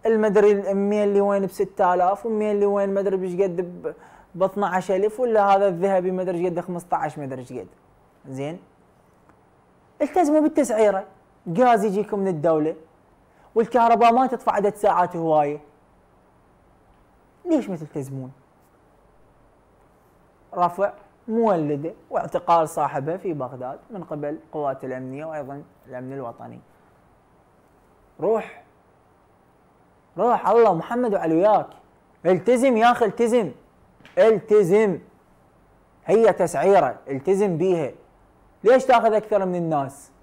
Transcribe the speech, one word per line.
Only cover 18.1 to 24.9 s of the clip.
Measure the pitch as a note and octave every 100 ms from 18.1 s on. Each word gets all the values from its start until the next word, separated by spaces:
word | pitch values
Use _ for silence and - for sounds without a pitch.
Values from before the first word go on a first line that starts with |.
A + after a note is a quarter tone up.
| C3+ C3 C3+ _ _ _ _ _ _ _ _ _ _ _ _ _ _ _ _ _ _ _ _ _
رفع | - F3 F3 G3+ - - _ -
مولدة | A3 A3+ F3+ D3 D3 D#3+ - _
واعتقال | B3 - F3 - E3+ D#3
صاحبها | - C#3 C#3+ C#3 F3+
في | F#3+
بغداد | D3+ B2+ B2+ B2+ C#3+ _
من | G#3+
قبل | D#3+ D3+ D3
القوات | D#3+ - D#3 D3 C3+
الأمنية | C3+